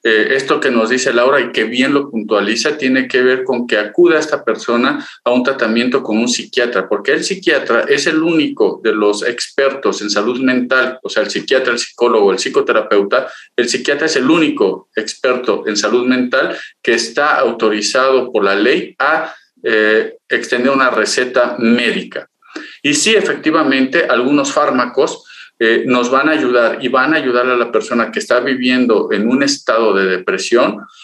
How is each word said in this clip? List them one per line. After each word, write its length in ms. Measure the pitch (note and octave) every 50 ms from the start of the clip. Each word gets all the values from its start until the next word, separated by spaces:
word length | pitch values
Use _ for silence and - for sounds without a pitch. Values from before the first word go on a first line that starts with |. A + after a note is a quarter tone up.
| -
eh, 300 | A#2 A2 A2 - - C3
esto 240 | C3+ C3+ - D#3 D3+
que 100 | - C3+
nos 200 | B2 A2+ A2 A2+
dice 240 | B2+ B2+ - C#3 A#2
Laura 260 | A#2+ B2 C3 C#3+ C#3
y 140 | A#2+ A#2+ -
que 100 | - A2
bien 300 | A2 B2 B2 C3 C#3 C#3+
lo 180 | C#3+ C#3+ -
puntualiza, 680 | A#2 A2 G2+ - A2 G2+ G2+ G#2 A2+ A#2+ - D3+ D3+
tiene 300 | - C3+ C3 C3 C3 B2+
que 140 | B2+ - B2+
ver 240 | B2+ B2+ C3 C3 B2+
con 200 | C3 B2+ A#2+ A#2+
que 120 | A#2+ A2+
acuda 420 | G#2 G#2 G#2 - - F3 E3+ D#3+ D3+
esta 240 | D3+ D3+ C#3+ C3+ -
persona 640 | A#2 G#2+ G#2+ - - A#2+ A#2+ B2+ C#3 D3 C#3+ - - - - -
a 80 | B2
un 120 | B2 B2+ B2
tratamiento 600 | C3+ C3+ - A#2+ A2 A2+ A#2 A#2+ B2+ B2 C3+ -
con 140 | - G#2+
un 100 | A2 A#2+
psiquiatra, 640 | B2 A#2+ - - - - B2 A#2+ A#2 - F#2+ - -
porque 240 | G#2+ G2+ - C3+ C#3+
el 100 | D#3 -
psiquiatra 600 | - F#3+ F#3 - F3 D3+ C3+ - - A#2 A2+ -
es 180 | - C#3 C#3+ C#3
el 140 | E3+ D#3 D#3
único 600 | D#3+ E3+ E3 D#3+ C#3+ - - - A2 F#2 - - -
de 80 | A2+
los 340 | G#2+ G#2+ G#2 G#2 G2+ G#2 -
expertos 760 | - A#2+ - - - - - C#3 C3+ C3+ - - G#2+ F#2 -
en 80 | G#2 G#2
salud 320 | G2+ G#2 G#2 A#2+ B2 B2+
mental, 580 | C3+ B2+ B2+ B2 B2 B2 C3 C3 B2 - - - -
o 40 |
sea, 160 | G#2 - A2+ G#2
el 60 | G2+
psiquiatra, 420 | - - - - C3 C3 C3 B2
el 80 | A#2 A#2
psicólogo, 520 | - - - - A#2 A#2+ A#2 A2 G2+ G2
el 60 | F#2
psicoterapeuta, 920 | F#2 - - - C#3+ C3+ - - - - - G#2+ G2+ G2+ G2+ A2+ - - - - - - - _
el 140 | - A#2 A#2
psiquiatra 380 | - B2+ B2 D3 C#3+ C#3+ D#3
es 100 | D#3 D#3
el 120 | C3+ B2 C#3+
único 600 | D#3+ E3+ D#3 D3 G2+ - G#2+ F#2 - - - _ _
experto 720 | A2 G#2+ G#2+ - - - B2+ B2 A#2+ B2 A2+ G2+ - -
en 100 | A2 G#2+
salud 280 | G#2 G#2+ G#2+ A2+ B2 B2
mental 520 | B2+ B2+ B2+ B2+ B2 C3+ C3 D#3 F3+ - - - - - _
que 140 | - - A#2
está 440 | A2 - - - C#3+ D3 D3 - B2
autorizado 920 | C3 A#2 A#2 A2 A2+ G#2+ G#2 G#2 G#2 - - C3 C3 C3+ C3 B2+ - -
por 140 | - G#2+ G2
la 120 | G2 G2
ley 400 | G#2 G#2 - - - - - - -
a, 340 | C3 D3 D#3+ D#3+ - - - - _ _ _ _ -
eh, 540 | A#2+ A2+ G#2+ G#2+ G#2+ G#2+ A2 - - - - _
extender 440 | - - A2+ A#2 - B2+ A#2+ B2 C3+
una 180 | C#3 C3+ C3 B2+
receta 680 | A#2+ A2 G#2 - - C3+ B2+ B2 B2 B2 A#2+ A#2+ - -
médica. 680 | A#2 A2+ A#2+ B2 A#2+ A2+ F#2+ F#2+ D#2+ - - - - - _ _ _ - - - - - - -
Y 120 | - C#3+ C#3+
sí, 220 | C#3+ - G#3+ A3+
efectivamente, 880 | G3 - - C#3 D3 - D#3 D#3 E3 D3 C3+ C3+ C3 C3 C3 - E3+ -
algunos 480 | - B2+ A#2+ B2+ C3+ D3 D3 C#3 C#3
fármacos, 720 | - D3+ D3 C#3+ B2+ B2+ B2 A#2+ - C3 D3 D#3 - - - - - - - - _ -
eh, 240 | - - - - -
nos 240 | C3 B2 B2 A#2+ A#2+
van 180 | C3 C3+ D3
a 40 | D#3
ayudar 480 | D#3 D3+ C3 B2 B2 A#2+ A#2 A2 - -
y 80 | C3+ A#2+
van 240 | C3 C3 C3 D3 D#3+
a 40 |
ayudar 300 | D#3 C#3 B2+ A#2+ B2 B2
a 80 | B2+ B2+
la 160 | A#2+ A#2 A#2
persona 400 | - A2 G#2 - B2 A#2+ A2 -
que 80 | - -
está 200 | - - A#2+ B2
viviendo 720 | B2 C#3 C3 B2+ B2+ B2+ B2+ B2+ B2 A2+ G#2+ G2 - -
en 180 | A2 G2+ G#2 A#2
un 140 | B2 C#3 C#3+
estado 500 | C#3+ - - - - A2+ A2+ A2+ G#2+ G2
de 120 | F#2+ F#2+
depresión 720 | F#2+ F#2 F#2 F#2 - F#2+ F#2+ - - A#2 A#2+ - G#3 - G#2 - - - -